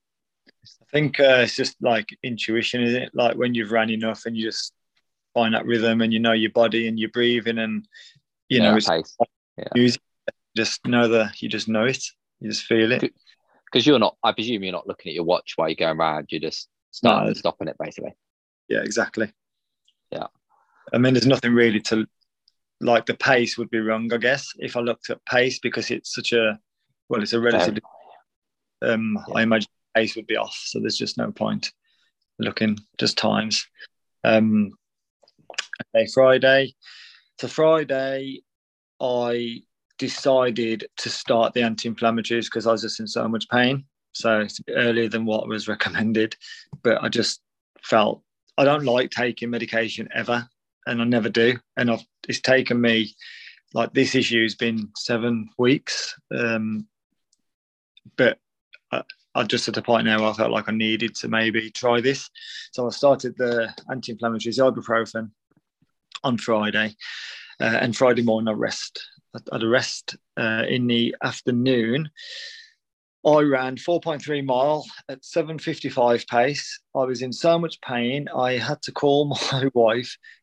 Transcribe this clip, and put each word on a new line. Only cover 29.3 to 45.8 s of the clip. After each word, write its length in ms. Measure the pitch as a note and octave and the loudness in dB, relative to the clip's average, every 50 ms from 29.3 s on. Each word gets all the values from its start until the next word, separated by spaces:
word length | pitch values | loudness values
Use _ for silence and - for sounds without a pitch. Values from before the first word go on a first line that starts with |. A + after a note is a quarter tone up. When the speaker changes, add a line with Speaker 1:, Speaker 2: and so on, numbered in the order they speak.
| F#2+ | -2
Speaker 1:
I 80 | A2 A2+ | 0 2
imagine 260 | A2+ A2+ A2 G#2 - _ _ _ _ - | 2 2 2 0 -2 _ _ _ _ 0
pace 220 | A2+ A2+ G#2+ - | 0 0 0 -2
would 100 | A2+ G#2+ | -8 -6
be 100 | A2+ A2 | -4 -2
off, 180 | G#2+ G#2+ G#2 - - - | -2 -2 -4 -8 -12 -10
so 140 | - - A#2 | -8 -6 -6
there's 180 | A2 A2 - - | -4 -4 -4 -4
just 200 | - A2 - - | -6 -6 -4 -4
no 120 | A#2 A2 | -4 -6
point 420 | G#2 - A2 G#2+ G#2+ G#2 - - - _ _ _ _ _ _ _ _ _ _ _ _ - | -4 -4 -4 -4 -4 -4 -6 -8 -12 _ _ _ _ _ _ _ _ _ _ _ _ -8
looking, 400 | A2+ A2 G2 - A2 A2 G#2+ G#2 - _ _ - | -6 -6 -4 -2 0 0 -2 -2 -6 _ _ -4
just 200 | A#2 A2+ - - | -4 -4 -2 0
times. 480 | - G#2+ G#2+ G#2+ A2 A2 G#2 - - - _ - - - _ _ _ _ _ _ - | 0 0 2 0 0 -2 -4 -6 -6 -8 _ -20 -20 -20 _ _ _ _ _ _ 2
Um, 480 | A2+ A2 A2 A2 A2 G#2+ G#2+ G#2 F#2+ - _ _ _ _ _ _ _ _ _ _ _ _ _ _ - - - - - - - - _ - | 4 4 6 6 4 4 2 2 0 -4 _ _ _ _ _ _ _ _ _ _ _ _ _ _ -18 -14 -14 -14 -12 -12 -14 -8 _ 0
okay, 120 | A2+ A2+ G#2+ - | 0 0 2 4
Friday. 600 | C3 C3 C3 C3 B2+ B2+ C3 C3+ C3+ C3+ C3 - _ _ - - - - - - _ _ _ _ - | 6 6 8 6 6 6 6 6 6 4 2 -4 _ _ -20 -20 -20 -20 -20 -20 _ _ _ _ -12
So 80 | - A#2+ | -10 -6
Friday, 920 | - - D#3 D#3+ D#3+ D#3+ D3+ C#3 C#3 C3+ C3+ C3+ C3+ C3+ C3+ C3+ C3+ - - _ _ _ _ _ _ _ _ _ _ - | 0 2 4 6 6 4 2 0 -2 -2 -2 -2 -4 -4 -6 -8 -12 -12 -16 _ _ _ _ _ _ _ _ _ _ -6
I 640 | C3+ B2+ B2 B2 A#2+ A#2+ A#2+ A#2+ A#2+ A#2 A#2 A#2 - _ _ _ _ _ _ - | -2 -2 0 0 0 0 0 -2 -2 -4 -8 -10 -14 _ _ _ _ _ _ -8
decided 880 | C3+ C3 - - - C#3+ C3 C3 B2+ B2+ A#2 A2+ A#2 A2+ A2+ G#2 - - _ - | -6 -6 -6 -2 2 4 4 4 4 2 2 0 -2 -2 -2 -4 -6 -10 _ -10
to 120 | - A#2+ | -10 -8
start 440 | - - - - C3 A2+ A2+ A2+ - | -8 -6 -2 2 2 4 4 4 2
the 80 | B2 A#2+ | 2 0
anti-inflammatories 880 | A#2 A2 A2 - A#2 A2 - A#2+ A2+ A2+ A2+ G#2+ - A#2+ A#2 A2 - | 0 0 -4 -6 -6 -4 0 0 0 2 0 0 -2 -2 -2 -2 -4
'cause 160 | - A#2 G#2 | -4 -2 0
I 60 | A2+ A2+ | 2 0
was 100 | G#2+ G2+ | 0 0
just 180 | A2 - - | -6 -8 -8
in 60 | A2+ | -10
so 220 | G#2 - - A#2+ A2+ | -8 -6 -4 -4 -2
much 200 | A2+ A2 - - | -4 -4 -4 -2
pain. 380 | A#2+ A#2+ B2 B2 C#3 C#3 C#3 _ _ _ _ _ - | 0 2 2 2 0 -2 -6 _ _ _ _ _ -10
So 280 | - - A#2 A2 G#2+ | -4 0 0 2 2
it's 180 | G#2+ G#2 - - | 0 -2 -6 -12
a 60 | - | -10
bit 120 | - - | -4 -2
earlier 320 | - B2 A#2+ A#2 A#2 A#2 A2+ | 0 2 2 2 0 0 0
than 180 | A2 A2+ A2+ | -2 -2 -2
what 220 | A2 G#2+ A2 - A2 | -2 -2 -2 -2 -4
was 200 | A2 G#2+ G#2+ G#2+ | -6 -6 -6 -6
recommended, 680 | G#2 - | -6 -4